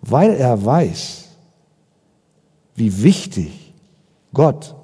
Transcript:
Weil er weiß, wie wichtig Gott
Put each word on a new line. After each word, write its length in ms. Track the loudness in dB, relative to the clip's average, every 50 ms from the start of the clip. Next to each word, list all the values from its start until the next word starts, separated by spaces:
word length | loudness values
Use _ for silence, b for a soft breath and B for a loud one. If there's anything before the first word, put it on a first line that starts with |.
Weil 340 | -4 0 2 4 4 4 2
er 300 | 2 2 0 0 0 0
weiß, 640 | 0 2 2 0 0 -4 -8 -12 -14 -14 -18 -20 -20 -20 _ _ _ _ _ _ _ _ _ _ _ _ _ _ _ _ _ _ _ _ _ _ _ _ _ _ _ _
wie 260 | -4 -2 -2 -2 4 4
wichtig 720 | 4 4 4 -2 -10 -8 -8 -8 -8 -10 -18 -20 _ _ _ _ _ _ _ _ _ _ _ _ _ 0
Gott 420 | 2 2 2 2 -2 -10 -20 -20 -20